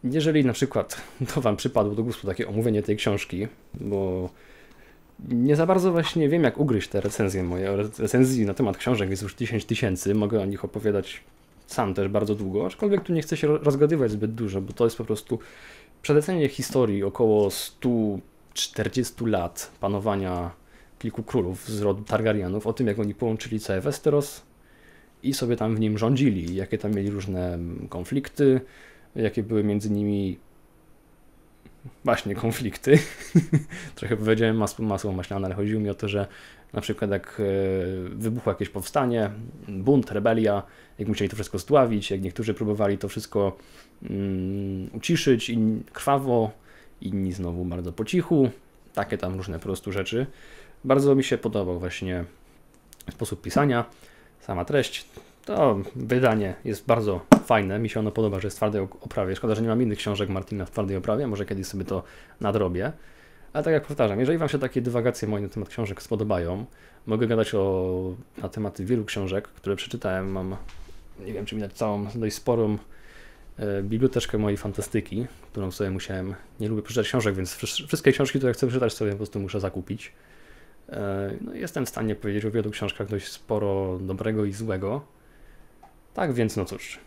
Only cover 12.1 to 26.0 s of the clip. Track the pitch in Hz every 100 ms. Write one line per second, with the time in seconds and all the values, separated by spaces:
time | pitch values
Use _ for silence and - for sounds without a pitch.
12.1 | 104 104 104 98 98 185 - 208 196 180
13.1 | 165 151 156 151 147 147 139 151 165 120
14.1 | 107 110 113 107 95 98 - 117 - 110
15.1 | 107 - 110 - - - - - _ -
16.1 | 151 147 180 139 - - 135 117 101 98
17.1 | - 113 107 101 - - - 127 117 107
18.1 | 95 - _ - - - - 110 127 117
19.1 | - 113 101 87 - - - 98 101 107
20.1 | 98 95 87 85 - - - - - 113
21.1 | - 107 123 87 92 - 107 101 98 107
22.1 | 110 110 107 90 101 117 110 120 101 104
23.1 | 101 120 110 113 110 - 95 139 139 156
24.1 | 147 143 - - _ - - - - -
25.1 | _ - 139 120 117 110 110 110 107